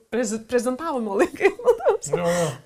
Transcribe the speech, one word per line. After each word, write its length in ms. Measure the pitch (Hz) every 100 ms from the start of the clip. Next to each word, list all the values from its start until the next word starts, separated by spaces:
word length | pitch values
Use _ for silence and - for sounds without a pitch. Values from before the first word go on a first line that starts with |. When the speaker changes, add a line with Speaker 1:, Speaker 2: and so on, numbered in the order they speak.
| -
Speaker 1:
prezi-, 360 | 226 220 220
prezidentavimo 720 | 220 247 233 254 330 269 214
laikai, 340 | 190 339 - 392
<laughs> 0 |
nu, 180 | - 480
ta 140 | 466 679
prasme. 320 | 415 147 170
Speaker 2:
Jo, 80 | 175
jo, 240 | 175 160 -